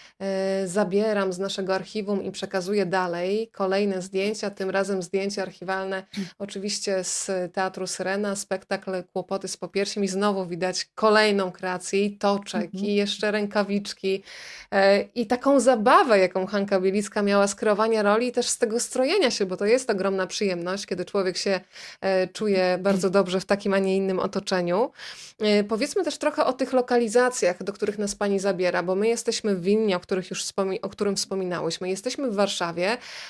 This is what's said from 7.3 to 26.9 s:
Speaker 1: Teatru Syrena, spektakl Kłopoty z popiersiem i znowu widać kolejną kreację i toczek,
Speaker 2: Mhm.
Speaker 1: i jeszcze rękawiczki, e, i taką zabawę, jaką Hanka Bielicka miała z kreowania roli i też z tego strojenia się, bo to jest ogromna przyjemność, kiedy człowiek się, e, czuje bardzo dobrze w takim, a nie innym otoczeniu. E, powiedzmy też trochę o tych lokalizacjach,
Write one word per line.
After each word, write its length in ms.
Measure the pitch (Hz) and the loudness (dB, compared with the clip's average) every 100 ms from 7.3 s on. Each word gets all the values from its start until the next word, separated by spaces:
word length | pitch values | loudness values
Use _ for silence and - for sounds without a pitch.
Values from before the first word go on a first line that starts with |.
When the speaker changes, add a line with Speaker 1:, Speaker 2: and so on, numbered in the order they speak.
| 185 180 | -4 -4
Speaker 1:
Teatru 340 | 190 190 190 185 | -2 -4 -4 -8
Syrena, 480 | - 185 196 208 196 | -6 -4 -2 -2 -4
spektakl 680 | - 190 - 196 196 185 180 | -4 -6 -4 -6 -4 -6 -6
Kłopoty 340 | 190 175 196 190 | -8 -4 -6 -6
z 100 | - | -8
popiersiem 460 | 180 196 202 214 | -6 -4 -2 -2
i 40 | 196 | -2
znowu 380 | 190 208 196 180 | 2 2 0 -2
widać 440 | 170 180 180 - - | -2 -2 -4 -8 2
kolejną 560 | 214 214 214 202 185 | 4 6 6 4 0
kreację 540 | - 185 180 - 196 208 | -4 -6 -6 -2 0 0
i 120 | 202 | 0
toczek, 460 | 202 202 196 214 202 | 0 0 -2 -6 -4
Speaker 2:
Mhm. 200 | 190 202 | -4 0
Speaker 1:
i 100 | 202 | 0
jeszcze 360 | 202 - 214 | 0 -2 -2
rękawiczki, 920 | 208 208 208 202 202 202 - 190 190 - - - - - | 0 0 0 0 0 -4 -6 -2 -2 -6 -18 -18 -18 -2
e, 280 | 196 196 202 | 4 6 6
i 260 | 202 240 226 | 2 -4 -2
taką 320 | 247 277 277 | 0 4 6
zabawę, 600 | 233 233 214 330 320 202 | 6 6 8 6 8 6
jaką 260 | 185 190 190 | 4 2 -2
Hanka 340 | 208 202 196 | -2 0 2
Bielicka 420 | 190 202 208 214 | 2 0 -2 0
miała 260 | 202 202 202 | 2 4 2
z 80 | 202 | 2
kreowania 480 | 220 202 226 220 | 0 2 2 2
roli 240 | 202 214 247 | 4 4 2
i 40 | |
też 160 | 240 240 | 0 -2
z 80 | - | 0
tego 220 | 226 226 | 0 0
strojenia 520 | - - 262 403 269 | -2 0 2 4 2
się, 140 | - 190 | 0 -2
bo 120 | 180 | -2
to 80 | 202 | 2
jest 240 | 254 262 | 2 2
ogromna 380 | 202 190 190 185 | -2 0 -2 -2
przyjemność, 580 | - 202 175 175 202 - | -2 -2 -2 -4 -6 -6
kiedy 200 | 180 175 | -6 -4
człowiek 320 | 202 185 180 | -2 0 -2
się, 220 | 202 185 - - - - | -2 -2 -4 -20 -18 -6
e, 260 | 190 190 185 | 0 2 0
czuje 500 | - 214 190 180 185 | -2 0 2 2 2
bardzo 280 | 190 190 190 | 2 2 4
dobrze 300 | 196 190 185 | 2 2 0
w 60 | - | 0
takim, 280 | 202 202 | 0 2
a 60 | 196 | 2
nie 160 | 190 190 | 2 2
innym 220 | 190 185 | 0 0
otoczeniu. 720 | 196 202 202 185 175 180 262 - - - - - | -2 -4 -2 0 2 2 0 -4 -18 -16 -16 -4
E, 220 | 214 208 | 2 2
powiedzmy 400 | 208 220 294 415 | 2 0 -2 0
też 140 | 320 - | -2 0
trochę 280 | 294 294 277 | -2 0 0
o 80 | |
tych 200 | 262 262 | 0 0
lokalizacjach, 880 | 254 247 | 0 2